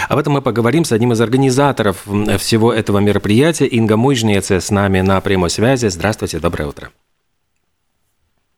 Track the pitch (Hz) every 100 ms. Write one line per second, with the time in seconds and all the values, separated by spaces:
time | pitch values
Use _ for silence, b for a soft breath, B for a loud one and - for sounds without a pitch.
0 | B 131 151 139 127 110 117 143 165 113
1 | 120 113 113 127 135 127 143 131 107 92
2 | - 101 104 101 - 113 113 110 107 101
3 | 104 101 98 107 156 156 139 117 113 107
4 | 127 135 113 101 - 95 - 101 101 95
5 | 95 95 95 95 85 - 110 131 117 87
6 | 95 113 98 82 80 82 73 - - -
7 | _ _ _ _ _ _ _ _ _ _
8 | _ _ _ _ _